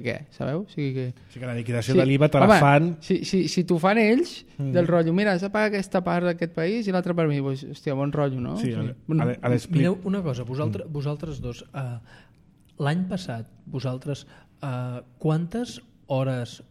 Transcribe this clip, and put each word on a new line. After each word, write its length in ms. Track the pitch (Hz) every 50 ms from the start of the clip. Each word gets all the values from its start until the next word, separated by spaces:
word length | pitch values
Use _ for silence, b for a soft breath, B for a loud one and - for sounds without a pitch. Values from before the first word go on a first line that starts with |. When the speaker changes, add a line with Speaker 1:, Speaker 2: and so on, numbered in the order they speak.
| 123
Speaker 1:
què, 240 | 120 - - 143 -
sabeu? 300 | - - 131 127 143 170
O 80 | 208 -
sigui 220 | - - 147 135 131
que 120 | 131 127 123
Speaker 2:
O 220 | 123 - - - -
sigui 80 | 123 127
que 60 | 127
la 80 | 120 120
liquidació 380 | 117 120 120 117 110 127 131
Speaker 1:
Sí. 20 | -
Speaker 2:
de 80 | 131
l'iva 220 | 131 139 139 147 151
te 80 | - -
la 80 | 185
Speaker 1:
Home, 140 | 202 214 175 143
Speaker 2:
fan 240 | 143 143 147 160 175 170 -
Speaker 1:
si, 240 | - - 190 - -
si, 240 | - - 185 165 151
si 160 | - 185 175
t'ho 160 | - 180 165 160
fan 160 | 190 208 233
ells, 460 | 220 208 233 269 349 - - - - - - -
Speaker 2:
Mm. 120 | 139 135 131
Speaker 1:
del 100 | 175 170
rotllo, 260 | 165 170 170 165 165 165
"Mira, 200 | 190 214 214 190
has 80 | 170 190
de 80 | 196
pagar 220 | 202 214 214 214 208
aquesta 320 | 196 190 196 - 185 180
part 180 | 180 170 175 175
d'aquest 280 | 175 170 170 175 165 175
país 320 | - 165 175 214 240 220
i 60 | 196 185
l'altra 200 | 180 170 180 175
per 140 | 175 165
mi", 140 | 156 147 139
doncs, 240 | 135 139 135 135 139
hòstia, 300 | - 143 - - 156 135 135
bon 140 | 139 143 143
rotllo, 260 | 147 143 139 131 127
no? 160 | 123 127 151 208
Speaker 2:
Sí, 120 | - 127
Speaker 1:
O 60 | 113
sigui, 20 | 110
Speaker 2:
a 40 | 110 117 127
l-, 20 | - - -
Speaker 1:
bueno, 140 | 160 160 123
Speaker 2:
a 20 |
l-, 120 | 123 123 - -
a 60 | 123
l'Split. 280 | 123 120 - - 175 156 160
Speaker 3:
Mireu 160 | 175 196 190 185
una 180 | 196 190 202 180
cosa, 220 | 151 123 117 120
vosaltre-, 400 | 113 127 139 151 117 202 196 -
Speaker 2:
Mm. 60 | 160 151
Speaker 3:
vosaltres 480 | 143 139 147 147 143 160 160 143 123
dos, 240 | 123 123 117 - - - -
eh, 240 | 143 131 123 120 117 - b b b b b b b _ _ _ _ _ _ _ -
l'any 300 | 147 139 156 185 185 185
passat, 400 | 208 180 - - 120 117 110 - - - -
vosaltres, 580 | - - 131 110 131 127 131 - 147 139 - - b b b b b b _ -
eh, 380 | 139 127 123 123 123 123 123 - - _ -
quantes 640 | - 156 156 160 170 170 - 233 247 - - - - _ _ _ _
hores 560 | - 139 131 131 135 131 123 120 117 - - - -